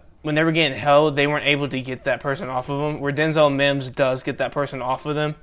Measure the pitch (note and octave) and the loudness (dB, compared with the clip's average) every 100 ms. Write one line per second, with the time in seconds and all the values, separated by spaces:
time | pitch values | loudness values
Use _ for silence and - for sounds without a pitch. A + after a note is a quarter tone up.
0 | - - D3+ D3+ D#3+ D#3+ D3+ B2+ D3 C#3+ | -14 -10 -2 0 2 2 0 0 4 6
1 | D#3 C#3+ C#3+ D3 C#3 C#3+ C#3 C3 B2+ B2 | 4 2 0 0 0 0 0 -4 -6 -6
2 | C#3 B2 C#3+ C#3+ B2+ B2+ C3+ C#3+ D3 D3+ | -4 -2 -2 -4 -4 -6 -4 -4 -4 -4
3 | C#3+ C#3 D#3+ D#3 D3 C#3 C#3+ C#3 B2+ C3 | -4 0 2 4 4 4 2 0 -4 0
4 | C3 B2+ D3 C3+ B2+ D3 C#3 C3 B2 B2 | 0 0 -4 -4 -4 -2 -4 -4 -4 -4
5 | D3+ D3 D3+ D3+ | -4 -2 -4 -6